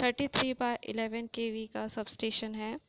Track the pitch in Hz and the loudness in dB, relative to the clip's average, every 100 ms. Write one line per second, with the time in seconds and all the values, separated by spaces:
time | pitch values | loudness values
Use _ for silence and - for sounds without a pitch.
0 | 247 240 285 - 262 254 247 240 - 220 | 4 4 2 2 2 2 0 0 -2 -2
1 | 220 226 233 - 233 220 214 214 220 226 | -2 -2 -6 -4 -2 -2 -4 -4 -4 -4
2 | 208 - 226 220 220 220 214 233 | -6 -2 -2 0 -2 -4 -4 -6